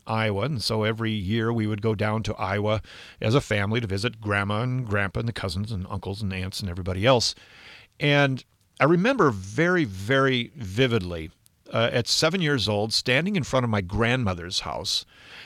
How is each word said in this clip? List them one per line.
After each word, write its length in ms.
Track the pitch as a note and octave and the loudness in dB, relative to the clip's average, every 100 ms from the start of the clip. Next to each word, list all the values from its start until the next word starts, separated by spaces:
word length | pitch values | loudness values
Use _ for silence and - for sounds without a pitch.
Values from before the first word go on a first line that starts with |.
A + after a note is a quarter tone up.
Iowa, 380 | - A2 A2 G2 | -4 -2 0 0
and 180 | B2 C3+ | -2 -2
so 220 | - A2 | -2 0
every 300 | G#2+ A2 A2+ | 0 0 -2
year 400 | A2 F2+ A2+ A2+ | -2 0 0 2
we 160 | A#2 G#2+ | 0 0
would 120 | G#2+ | 0
go 140 | A2 | 0
down 300 | G#2 G#2+ A2 | 0 0 0
to 100 | G#2+ | -2
Iowa 480 | - F#2+ G2+ G#2 G#2+ - - - - | -4 -2 0 0 -2 -4 -18 -20 -6
as 160 | A2 C3 | 2 2
a 40 | |
family 400 | - G#2+ G2 A#2 | 2 0 0 -2
to 60 | A2+ | -2
visit 340 | G2 A#2 A2+ | -2 -4 -4
Grandma 420 | G#2+ G2+ G2+ G#2 | -2 0 0 0
and 220 | B2+ B2+ | -2 -4
Grandpa 360 | A#2 G2+ G2 A#2+ | -2 -2 -2 -2
and 80 | A#2 | -4
the 40 | |
cousins 380 | - F#2+ E2+ G#2+ | -4 -4 -4 -4
and 160 | G2 F#2 | -6 -6
uncles 320 | G2 F#2 G2 | -6 -6 -6
and 120 | G2+ | -4
aunts 280 | F#2+ F#2 - | -4 -6 -6
and 80 | F#2+ | -6
everybody 380 | F2 F2+ F#2 A2+ | -6 -4 2 6
else. 300 | B2 - - - - - - - - | 6 4 -4 -14 -20 -20 -20 -20 -4
And 440 | D3 C#3+ C#3 C3 - _ _ - | 2 4 4 0 -8 _ _ 2
I 40 | |
remember 460 | C#3 F3 - C#4 D#3 | 4 4 4 4 4
very, 540 | G2+ F#2+ A2 E3+ F3+ | 2 -4 0 2 2
very 680 | B2+ F#2+ G2+ C3+ C3+ B2+ A#2 D3+ | 0 -4 0 4 4 2 -2 -8
vividly, 720 | G2 G2+ C3 A2+ F2+ E2+ D#2 - _ _ - | -6 0 2 2 0 -6 -10 -14 _ _ -6
uh, 180 | - A#2 | 0 0
at 160 | B2+ - | 0 0
seven 320 | - D#3+ F#3+ | 2 2 2
years 280 | D#3 C#3 G2+ | 0 0 2
old, 240 | G#2 A2+ | 0 0
standing 440 | - - B2+ F3+ G3+ | -2 2 2 2 -2
in 80 | |
front 180 | B2 C3 | 0 0
of 80 | A#2+ | 2
my 120 | G#2+ | 0
grandmother's 760 | F#2 G#2 A#2 B2+ G#2+ F2+ F2 - | 0 0 2 2 0 -2 -4 -6
house, 460 | - C2 F#2 - - - - - | -4 -6 -4 -4 -6 -16 -20 -20